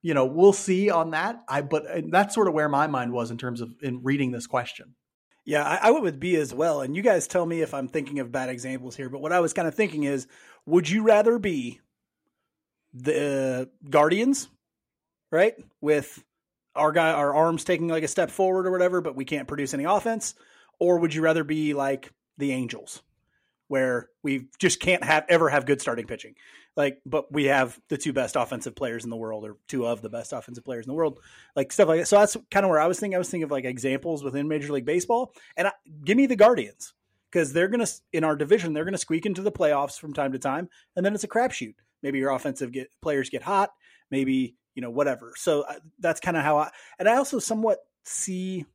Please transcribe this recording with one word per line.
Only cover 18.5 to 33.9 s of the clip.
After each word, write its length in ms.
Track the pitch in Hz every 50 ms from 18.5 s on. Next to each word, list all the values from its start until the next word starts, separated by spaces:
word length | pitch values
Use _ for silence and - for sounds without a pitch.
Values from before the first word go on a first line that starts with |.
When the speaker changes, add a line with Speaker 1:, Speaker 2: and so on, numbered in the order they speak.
| 185 185 185
Speaker 2:
or 40 | 185
whatever, 300 | 185 185 180 185 185 180
but 140 | 160 160 127
we 100 | 135 135
can't 220 | - 156 143 135
produce 260 | - 147 143 143 131 -
any 120 | 139 143
offense? 500 | 170 202 - - 233 226 214 - - - _ _ _ _ _ _ _ _ _
Or 200 | 170 175 180 170
would 140 | 170 160 147
you 80 | 156
rather 220 | 160 160 160 165 151
be 300 | 143 156 156 156 147 143
like 400 | 139 135 135 139 135 - - _ _ _ _ _
the 140 | - 143 139
Angels, 500 | 131 131 127 117 117 - - - - - _ _ _ _ _ _ _ _ _ _ _ _ _
where 420 | _ 139 135 131 131 123 120 113 _ _ _ -
we 240 | 147 135 131 127 - _ _
just 200 | - 170 - -
can't 240 | - 185 180 170 -
have, 220 | 127 156 156 156 -
ever 200 | 175 160 165 143
have 160 | 139 143 131
good 160 | 127 143 135
starting 240 | - 131 117 117 107
pitching? 300 | - 117 - - - - _ _ - - - _ _ _
Like, 260 | - 143 139 135 _ _
but 240 | 139 139 151 139 -
we 160 | 139 151 139
have 320 | 139 139 139 131 117 - - _ _
the 80 | 156
two 160 | 135 - 151 127
best 240 | 135 123 110 -
offensive 360 | 139 120 - 131 113 - 127 -
players 300 | - 139 120 117 117 110
in 60 | 117
the 80 | 113
world, 260 | 113 113 110 110 107 107
or 140 | 107 104 _ _
two 180 | - - 131 123
of 160 | 117 120 107
the 80 | 110 104
best 220 | 110 117 110 -
offensive 320 | 143 120 - - 120 120 _
players 220 | 135 123 117 110
in 40 | 131
the 60 | 139
world, 240 | 160 165 151 135 - _ - - - - _ _
like, 200 | 139 135 - -
stuff 160 | - 202 160
like 100 | 160 165
that. 60 | -
So 120 | - 208
that's 200 | 202 214 202 - 233 - _
kinda 200 | - 196 196 190
where 100 | 165 151
I 80 | 156
was 120 | 175 180 180
thinking. 160 | 208 202 190
I 20 |
was 120 | 180 175 -
thinking 140 | - 175 160
of, 80 | 139
like, 140 | 147 135 127
examples 580 | 127 127 120 120 135